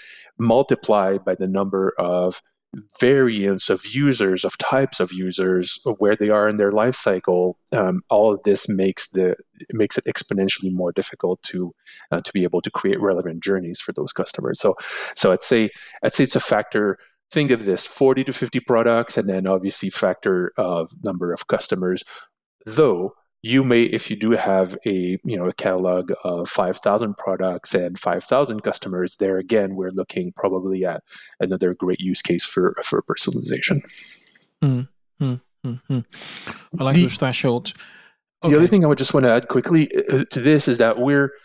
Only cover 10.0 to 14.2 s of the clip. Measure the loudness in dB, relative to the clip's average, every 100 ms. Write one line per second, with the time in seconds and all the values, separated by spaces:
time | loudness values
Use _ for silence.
10 | -4 -6 -4 -2 -2 -2 -4 -4 -4 -4
11 | -6 -4 -4 -4 -6 -6 -8 -10 -20 -20
12 | -6 -6 -4 -2 0 0 -4 -4 -2 0
13 | 0 0 -2 -6 -2 -2 -4 -10 -10 -8
14 | -6 -6